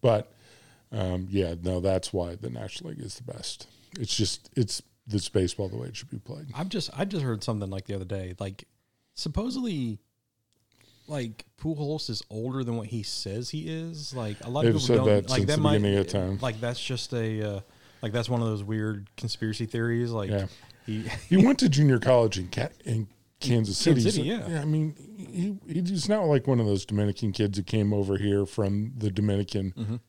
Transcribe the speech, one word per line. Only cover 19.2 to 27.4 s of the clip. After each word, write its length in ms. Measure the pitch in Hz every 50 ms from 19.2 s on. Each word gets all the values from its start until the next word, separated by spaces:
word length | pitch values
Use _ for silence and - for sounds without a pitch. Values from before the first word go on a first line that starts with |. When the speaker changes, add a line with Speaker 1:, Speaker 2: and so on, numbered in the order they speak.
| - 113 - - - 110 107 - 120
Speaker 2:
theories. 460 | 107 - 120 113 117 117 117 120 117
Like, 180 | 117 113 101 98
Speaker 1:
Yeah. 160 | 107 101 95 92 - - - - - _ _
Speaker 2:
he, 160 | - 107 107 113 123 - - - -
Speaker 1:
He 80 | 175 190
went 220 | 196 247 277 262
to 100 | 262 202
junior 300 | 139 135 151 143 131 117
college 400 | - 127 127 123 117 110 98 95
in 80 | 90 90
Ca-, 220 | - - 120 - - _ -
in 220 | - 117 113 110 98 _ _ _ _ _ _
Kansas 380 | - 131 120 117 110 104 92 -
City. 180 | - 165 160 127
Speaker 2:
Kansas 140 | 113 - 208
City, 140 | 175 120 -
Speaker 1:
So, 60 | 220
Speaker 2:
yeah. 120 | 233 - - 170
Speaker 1:
yeah, 60 | 156
I 40 | 143
mean, 300 | 156 156 156 156 156 151 - - - 214 202 190 -
he, 240 | - 180 175 202 202 196 - -
he's 380 | 160 170 180 175 196 175 143 -
not 140 | 208 214 190
like 240 | 160 147 135 - -
one 120 | 131 120
of 60 | 113
those 200 | 104 101 98 -
Dominican 460 | - 107 101 104 104 98 - - 107
kids 260 | 95 -